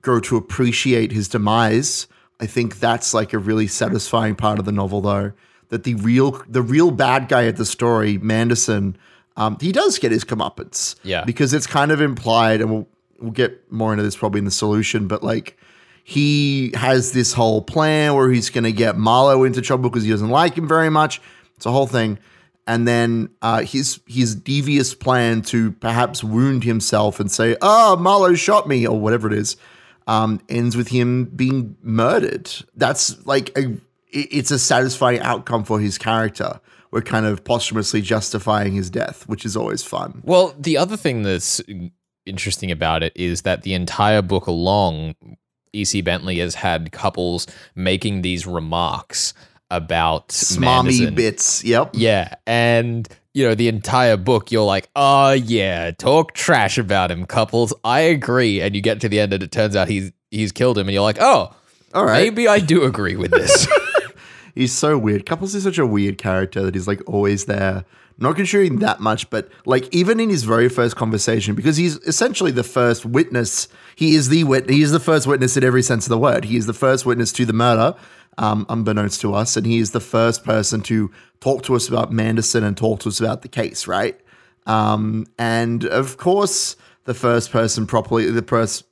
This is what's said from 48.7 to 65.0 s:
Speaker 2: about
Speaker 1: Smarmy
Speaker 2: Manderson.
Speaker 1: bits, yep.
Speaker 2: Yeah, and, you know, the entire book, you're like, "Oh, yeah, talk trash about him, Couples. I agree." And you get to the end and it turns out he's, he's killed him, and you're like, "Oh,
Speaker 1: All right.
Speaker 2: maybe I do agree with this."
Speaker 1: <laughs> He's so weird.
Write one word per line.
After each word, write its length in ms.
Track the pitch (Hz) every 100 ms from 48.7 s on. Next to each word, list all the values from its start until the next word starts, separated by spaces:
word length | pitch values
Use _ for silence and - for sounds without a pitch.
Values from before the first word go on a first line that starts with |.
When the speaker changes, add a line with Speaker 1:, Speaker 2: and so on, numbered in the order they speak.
| 82 85 - - - - - - _ _
Speaker 2:
about 580 | 90 80 82 82 78 _
Speaker 1:
Smarmy 320 | - - 92 - 127 127 127 117
Speaker 2:
Manderson. 40 |
Speaker 1:
bits, 480 | 101 113 - - -
yep. 280 | 113 117 147
Speaker 2:
Yeah, 420 | 107 113 101 87 - -
and, 600 | 117 117 117 120 117 110 - _
you 120 | 139 127
know, 80 |
the 140 | 110 117
entire 480 | 110 - 131 123 107
book, 340 | 90 117 -
you're 140 | 113
like, 240 | 104 95 - 143
"Oh, 360 | 139 139 139
yeah, 580 | 135 113 117 95 87 85
talk 420 | 85 - 151 156
trash 460 | - - 143 98 -
about 320 | 104 98 90
him, 160 | 87 90
Couples. 480 | - 110 117 117 -
I 160 | 117 127
agree." 640 | 160 160 123 123 117 98
And 120 | 92
you 60 | 101
get 180 | 107 110
to 80 | 113
the 100 | 104
end 140 | 104
and 80 | 98
it 100 | 87
turns 240 | - 107 101
out 120 | 90
he's, 220 | 101 95 _ _
he's 220 | 107 107
killed 260 | - 127 107
him, 100 | 98
and 60 |
you're 80 | 98
like, 160 | 104 104
"Oh, 340 | 240 185 - _ _ _ _
Speaker 1:
All 140 | - 214
right. 160 | 214
Speaker 2:
maybe 240 | 208 220 240
I 120 | 208
do 240 | 160 175
agree 320 | 131 107 95 87
with 140 | -
this." 380 | 480 - 554 -
Speaker 1:
<laughs> 840 | 605 - - - - - - -
He's 180 | - 127
so 260 | - 151
weird. 260 | 147